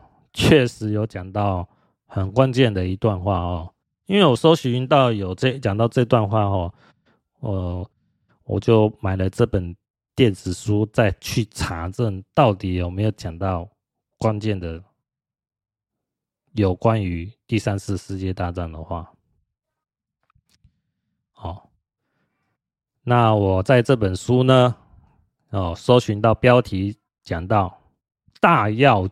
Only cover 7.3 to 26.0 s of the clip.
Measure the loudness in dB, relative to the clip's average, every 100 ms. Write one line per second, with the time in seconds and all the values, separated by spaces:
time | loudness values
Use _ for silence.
7.3 | _ -8 -6 -6 -6 -10 _ _ _ _
8.3 | _ -6 -2 4 4 4 0 -4 -2 -2
9.3 | 0 0 0 -6 -12 _ _ _ 0 0
10.3 | 0 -6 -6 -2 -2 0 0 0 -2 -6
11.3 | -4 -4 -8 -8 -8 -8 -4 -4 -4 -4
12.3 | 2 2 2 -4 -4 -4 -2 -4 -4 -10
13.3 | -8 -6 -6 -8 _ _ _ _ _ -2
14.3 | -2 -4 -4 -6 -10 -16 _ _ _ _
15.3 | _ _ _ _ _ _ _ _ _ _
16.3 | _ _ -2 0 2 0 0 -2 -6 -8
17.3 | -16 _ -4 -2 -4 -6 -8 -8 -8 -6
18.3 | -6 -6 -6 -10 -12 -12 -12 -12 _ _
19.3 | _ _ _ _ _ _ _ _ _ _
20.3 | _ _ _ _ _ _ _ _ _ _
21.3 | _ -14 -12 -16 _ _ _ _ _ _
22.3 | _ _ _ _ _ _ _ 0 2 4
23.3 | 2 2 0 4 2 4 0 0 -4 0
24.3 | 2 4 4 4 0 _ _ _ _ _
25.3 | _ _ -6 -4 -4 2 2